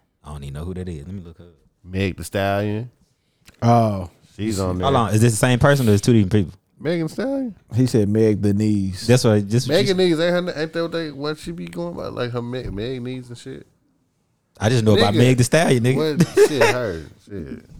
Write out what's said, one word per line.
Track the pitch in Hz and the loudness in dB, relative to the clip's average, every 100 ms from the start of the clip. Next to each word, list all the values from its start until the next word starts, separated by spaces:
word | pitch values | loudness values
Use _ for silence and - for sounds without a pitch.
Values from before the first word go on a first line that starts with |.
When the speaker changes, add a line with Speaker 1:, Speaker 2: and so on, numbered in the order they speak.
| _ _ | _ _
Speaker 1:
I | 73 | -16
don't | 73 | -14
even | 69 | -12
know | 69 | -10
who | 87 | -10
that | 90 90 | -10 -10
is. | 78 | -10
Let | 78 | -12
me | 98 | -14
look | 85 80 | -16 -20
her | |
up. | 85 78 _ _ | -20 _ _ _
Speaker 2:
Meg | 87 92 95 82 | -8 -2 -2 -4
Thee | |
Stallion. | 80 101 98 101 104 107 123 _ _ _ _ _ _ - | -6 -2 0 0 -2 -4 -6 _ _ _ _ _ _ -2
Speaker 3:
Oh. | 117 120 113 98 85 _ _ - | 4 4 4 -2 -8 _ _ -8
Speaker 2:
She's | 107 95 | -6 -2
on | 92 92 | -2 0
there. | |
Speaker 1:
Hold | 135 131 | 0 2
on. | 104 | 2
Is | 107 | 4
this | 117 | 2
the | 107 | 2
same | 127 123 | 2 4
person | 143 139 117 | 4 4 4
or | |
is | 101 | 2
two | - | 4
different | 113 92 | 4 4
people? | 107 85 - _ _ | 2 0 -8 _ _
Speaker 2:
Megan | 139 170 160 | -4 -2 -4
Thee | |
Stallion. | - 254 277 247 - _ | -4 -4 -4 -6 -10 _
Speaker 3:
He | 110 127 | 0 2
said | 120 101 | 2 2
Meg | 107 110 104 | 2 2 2
the | 104 | 0
knees. | 101 107 104 95 92 - | 0 2 0 -2 -6 2
Speaker 1:
That's | 127 | 2
what, | 120 104 101 | 4 2 2
just | 120 127 | -2 0
what | |
Speaker 2:
Megan | 170 202 185 | 0 2 2
Speaker 1:
you | 185 160 | 2 2
Speaker 2:
Thee, | |
ain't | 175 175 180 | 0 0 -4
her, | 143 | -6
ain't | 160 | -6
that | 165 | -4
what | 165 | -4
they, | 165 156 | -6 -8
what | 135 147 151 | -8 -8 -8
she | 175 | -10
be | 170 170 | -12 -12
going | 170 170 | -10 -10
by? | - - | -8 -10
Like | - 123 | -8 -6
her | 120 | -6
Meg, | 120 127 113 | -8 -8 -8
Meg | 98 117 131 | -8 -8 -8
Thee | 123 131 | -8 -12
and | 123 120 | -14 -18
shit? | 135 143 - _ _ _ _ _ _ _ _ - | -16 -18 -20 _ _ _ _ _ _ _ _ -2
Speaker 1:
I | 110 | 0
just | 127 | 2
know | 107 104 | 4 4
about | 110 | 4
Speaker 2:
Nigga. | - | 4
Speaker 1:
Meg | 123 127 | 4 4
Thee | |
Stallion, | 120 156 175 127 | 2 2 2 2
nigga. | 120 135 156 143 | 2 0 -2 0
Speaker 2:
What? | - - 415 | 0 4 4
Shit, | 147 | 4
her. | 440 123 113 82 - - - | 2 0 -4 -6 -10 -20 -14
Shit. | 98 78 - - | -12 -12 -14 -18